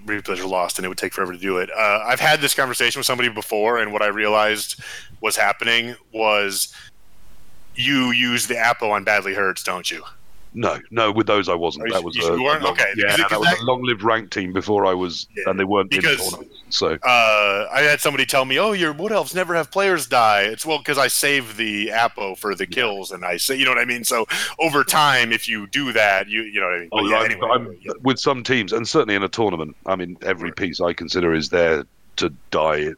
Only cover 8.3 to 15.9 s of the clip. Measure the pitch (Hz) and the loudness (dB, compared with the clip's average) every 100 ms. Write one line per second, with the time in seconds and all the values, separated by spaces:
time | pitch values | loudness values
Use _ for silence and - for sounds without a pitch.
8.3 | 120 - 117 113 120 110 104 101 104 98 | 0 -2 2 2 2 0 0 2 2 2
9.3 | 95 98 90 - 92 87 82 - - - | 0 0 -2 -4 -4 -6 -8 -12 -16 -16
10.3 | - - - 95 73 - 113 110 107 107 | -14 -14 -4 -2 -2 -4 0 2 2 2
11.3 | 104 92 87 82 73 113 95 87 78 82 | 2 2 0 -2 -4 -2 -2 -2 -2 0
12.3 | 85 135 156 92 95 107 107 101 101 101 | 2 2 2 0 2 0 2 2 2 2
13.3 | 107 110 175 120 127 123 110 110 113 - | 2 2 0 0 -2 -2 0 2 0 0
14.3 | 110 90 95 92 104 98 92 90 80 - | -4 -2 -2 0 2 4 2 -2 -6 -10
15.3 | - 110 95 95 101 95 | -6 -4 -2 0 0 0